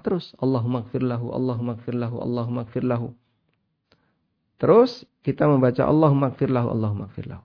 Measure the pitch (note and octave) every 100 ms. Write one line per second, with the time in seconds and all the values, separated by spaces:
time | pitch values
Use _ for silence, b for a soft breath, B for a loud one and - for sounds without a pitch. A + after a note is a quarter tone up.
0 | - F#3 - - C3 C3 A#2+ B2 G#2+ C3
1 | B2+ A#2+ A#2+ B2 B2+ A#2 A#2+ A2+ A#2+ A#2+
2 | A#2 A#2+ A#2+ A#2+ A#2 A#2+ A2+ B2+ B2+ A#2+
3 | A#2 - _ _ _ _ _ _ _ _
4 | _ _ _ _ _ - C3 G#3 B3+ -
5 | - _ - C3 D3+ C#3 B2+ B2 C3 D#3
6 | D#3 C#3 C3+ - C#3 B2+ A#2 A2+ G#2+ G#2
7 | G2+ - - F2+